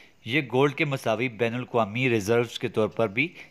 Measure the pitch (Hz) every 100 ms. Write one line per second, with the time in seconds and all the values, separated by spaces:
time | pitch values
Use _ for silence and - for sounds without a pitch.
0 | - _ 110 139 127 123 143 131 156 135
1 | 120 110 127 110 117 123 123 120 104 113
2 | 131 117 98 117 120 - 117 110 107 -
3 | 113 107 165 - -